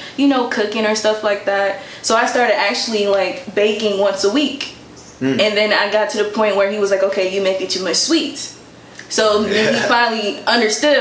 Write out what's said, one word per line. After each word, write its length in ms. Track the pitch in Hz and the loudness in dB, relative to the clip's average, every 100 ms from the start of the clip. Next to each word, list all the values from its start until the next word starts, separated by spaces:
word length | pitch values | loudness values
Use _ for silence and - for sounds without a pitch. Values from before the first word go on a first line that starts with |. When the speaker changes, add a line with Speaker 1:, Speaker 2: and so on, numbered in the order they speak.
| - - | -8 0
Speaker 1:
you 100 | 277 | 2
know, 180 | 262 240 | 2 0
cooking 380 | 240 208 233 214 | -2 -2 0 0
or 100 | 214 | 0
stuff 280 | 214 214 | 0 0
like 220 | 214 202 - | 0 -2 0
that." 340 | - 294 - - - | 0 0 -4 -10 -6
So 140 | - 226 | 0 2
I 100 | 240 | 2
started 300 | 247 233 196 | 2 2 2
actually, 500 | 202 240 233 214 202 | 0 -2 -2 0 2
like, 480 | 196 185 - - 208 | 2 0 -4 -6 0
baking 440 | 214 214 214 196 | 0 2 0 2
once 240 | 196 190 202 | 0 2 0
a 40 | |
week. 460 | 262 294 - - - - - - - | 2 0 -4 -10 -14 -20 -20 -20 -4
Speaker 2:
Mm. 180 | 131 127 | -2 2
Speaker 1:
And 160 | 214 208 | 2 2
then 140 | 214 | 2
I 160 | 175 208 | 2 2
got 200 | 214 208 | 0 0
to 60 | 214 | -2
the 80 | 208 | -2
point 300 | 226 214 196 | 0 0 2
where 120 | 202 | 0
he 80 | 214 | 0
was 140 | 196 | 0
like, 120 | 196 | 2
"Okay, 260 | 190 190 185 | 2 0 -2
you 120 | 196 | 0
making 280 | 190 190 185 | 0 -2 -2
too 140 | 185 | -4
much 120 | 185 - | -2 0
sweets." 580 | - 320 - - - - - - - - - | 2 0 0 -6 -12 -14 -20 -20 -20 -20 -6
So 340 | - 220 208 | 0 2 2
then 300 | 202 208 220 | 2 0 0
he 60 | 226 | 0
Speaker 2:
Yeah. 60 | 202 | 2
Speaker 1:
finally 520 | 240 233 220 202 - - | 2 2 0 -4 -4 0
understood, 520 | 240 214 - 294 269 | 2 2 2 2 4